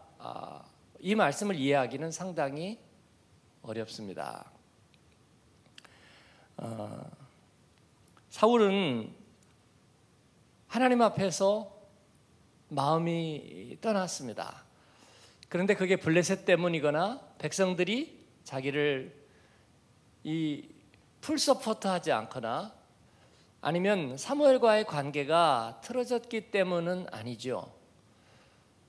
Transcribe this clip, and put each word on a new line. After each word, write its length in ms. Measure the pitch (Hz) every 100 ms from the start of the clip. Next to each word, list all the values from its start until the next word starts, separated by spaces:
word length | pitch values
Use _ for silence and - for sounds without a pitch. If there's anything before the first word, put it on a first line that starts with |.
| - -
아, 440 | 120 - - 71 - _ _ -
이 160 | 180
말씀을 400 | 214 151 139 208
이해하기는 560 | 170 135 139 123 135 165
상당히 680 | 160 185 165 139 143 185 233 - _ _ _ _ _ _ _
어렵습니다. 880 | 113 110 107 - 101 82 69 50 - - _ _ _ _ _ _ _ _ _ _ _ - - - - - - - _ -
어, 440 | 113 110 107 - - - 135 _ _ _ _ _ _ _ _ _ _
사울은 920 | - 220 240 202 196 165 117 107 - - _ _ _ _ _ _ _ _ _ _ _ _ _ -
하나님 320 | 233 254 240
앞에서 720 | 220 - 190 - 196 214 208 - - _ _ _ _ _ _ _ -
마음이 1080 | 143 143 165 170 170 165 147 - 90 117 -
떠났습니다. 840 | 226 202 180 - 127 98 - - - _ _ _ - - - _ -
그런데 260 | 175 196
그게 220 | 190 185 185
블레셋 480 | - 165 175 190
때문이거나 760 | - 170 175 165 147 151 196 277 - -
백성들이 840 | 151 - 185 175 180 240 320 - - _
자기를 680 | - 135 135 143 147 135 90 - - - _ _ _ _ _ _ _ _
이 460 | - 160 156 143 - - _ _ _ _
풀서포트하지 880 | - 302 - 254 220 214 196 180 151
않거나 600 | 117 110 131 113 139 208 - _ _ _ _ _ _ _ _
아니면 560 | 143 175 196 196 135 135
사무엘과의 680 | - 285 285 262 226 214 214
관계가 960 | 147 139 147 139 165 160 123 113 -
틀어졌기 720 | - 247 240 240 240 226 220
때문은 560 | 202 185 175 170 185 -
아니죠. 640 | 107 117 110 127 104 - - _ _ _ _ _ - _ _ _ _